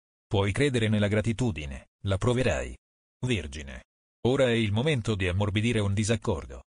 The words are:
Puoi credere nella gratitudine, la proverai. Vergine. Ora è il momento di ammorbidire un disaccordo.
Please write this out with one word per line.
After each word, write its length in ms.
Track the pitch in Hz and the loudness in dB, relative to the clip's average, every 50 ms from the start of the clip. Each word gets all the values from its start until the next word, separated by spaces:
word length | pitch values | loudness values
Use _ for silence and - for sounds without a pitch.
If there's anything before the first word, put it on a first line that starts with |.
| _ _ _ _ _ | _ _ _ _ _
Puoi 260 | _ 107 98 98 104 | _ 0 0 0 0
credere 360 | 98 - 143 147 123 117 110 107 | 0 0 0 2 2 2 2 2
nella 180 | 110 104 104 | 2 2 2
gratitudine, 800 | 101 107 107 101 113 113 - 127 113 82 78 73 71 65 - - _ _ _ - | 2 2 2 0 0 0 0 -2 -2 -2 -4 -8 -10 -10 -12 -14 _ _ _ -2
la 120 | 98 95 | -2 0
proverai. 580 | 95 - 120 120 127 127 107 76 65 64 64 62 - _ _ _ _ _ _ _ _ - | 2 2 2 2 2 2 0 0 -2 -4 -6 -10 -14 _ _ _ _ _ _ _ _ -2
Vergine. 560 | 127 120 92 78 76 - 78 71 67 64 - - _ _ _ _ _ _ _ - | -2 -2 -2 -2 -6 -10 -12 -12 -12 -14 -16 -18 _ _ _ _ _ _ _ 0
Ora 220 | 120 135 139 131 123 | 2 2 4 4 4
è 60 | 117 | 4
il 180 | 117 113 104 | 2 2 2
momento 440 | 101 110 131 160 147 120 - - 110 | 2 2 2 2 0 0 0 -2 -2
di 120 | 95 95 87 | 0 0 0
ammorbidire 520 | 87 95 104 101 95 107 107 120 - 110 | 0 0 0 0 0 0 0 2 0 0
un 120 | 101 101 | 0 0
disaccordo. 680 | 98 107 107 104 113 104 - 113 92 - - - 65 67 - _ _ | 0 0 0 0 0 0 -2 -4 -4 -4 -6 -10 -14 -16 -18 _ _